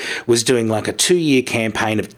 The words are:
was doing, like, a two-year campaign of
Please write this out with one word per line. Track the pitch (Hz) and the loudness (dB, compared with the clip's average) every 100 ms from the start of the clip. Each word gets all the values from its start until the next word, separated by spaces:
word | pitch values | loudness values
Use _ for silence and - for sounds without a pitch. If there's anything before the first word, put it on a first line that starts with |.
| - - - | -6 -8 0
was | 117 | 0
doing, | 113 123 113 | 2 0 2
like, | 110 104 | -2 -4
a | |
two-year | - - 180 160 131 | -4 2 2 4 2
campaign | 123 123 113 104 110 107 | 2 -2 -2 -2 -2 0
of | 92 | -2